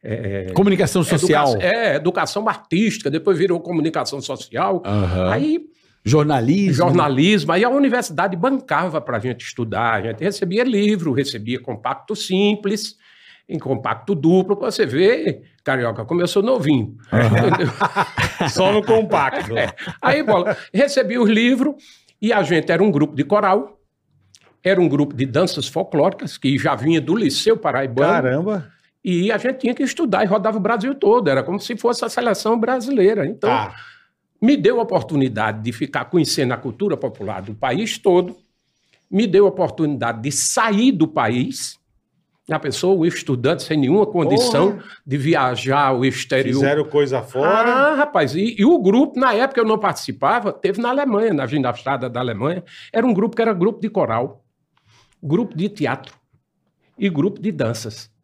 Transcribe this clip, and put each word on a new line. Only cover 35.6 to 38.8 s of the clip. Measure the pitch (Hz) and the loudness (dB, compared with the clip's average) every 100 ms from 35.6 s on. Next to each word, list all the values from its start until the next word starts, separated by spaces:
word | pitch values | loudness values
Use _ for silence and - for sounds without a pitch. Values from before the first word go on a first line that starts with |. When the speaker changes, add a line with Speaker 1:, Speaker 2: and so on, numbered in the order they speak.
Speaker 1:
de | 110 | -6
ficar | 113 131 143 - | -6 -4 -4 0
conhecendo | 175 147 - 131 | 0 2 0 -2
a | 120 | -2
cultura | 131 110 202 151 | -6 -4 -4 -2
popular | 123 - 101 95 | -4 -6 -8 -8
do | 98 | -10
país | 107 135 180 220 - | -6 -2 -2 -4 -2
todo, | 208 180 180 - _ _ _ _ | 2 2 2 -8 _ _ _ _